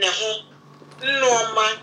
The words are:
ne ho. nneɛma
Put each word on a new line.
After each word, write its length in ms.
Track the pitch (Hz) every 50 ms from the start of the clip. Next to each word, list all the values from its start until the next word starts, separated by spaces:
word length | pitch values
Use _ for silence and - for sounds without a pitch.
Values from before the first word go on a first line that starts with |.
ne 60 | 196
ho. 240 | 185 - - 220 220 220 - - - - - - - - - - - - -
nneɛma 640 | 254 269 277 269 262 247 240 226 220 220 220 214 214 214 220 -